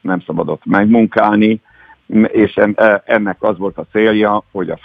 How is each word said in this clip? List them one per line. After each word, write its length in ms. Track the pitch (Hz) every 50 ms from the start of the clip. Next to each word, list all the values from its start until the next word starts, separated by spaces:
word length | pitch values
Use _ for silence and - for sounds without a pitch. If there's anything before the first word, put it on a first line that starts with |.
nem 180 | - 90 92 90
szabadott 460 | - - 80 82 80 78 80 - _
megmunkálni, 960 | - - 98 104 107 117 117 113 104 - 110 107 107 107 107 107 107 110 110 - _ _ _ - - - _ _ - - 107 110 -
és 280 | - 113 107 101 -
en-, 180 | - 107 104 101
e-, 280 | - 110 110 104 98 -
ennek 380 | - 120 110 104 98 92 - -
az 140 | 110 101 87
volt 200 | 98 98 85 -
a 100 | 80 -
célja, 520 | - 107 107 110 107 107 107 104 104 107 - _
hogy 180 | - 98 90 80
a 100 | 85 - -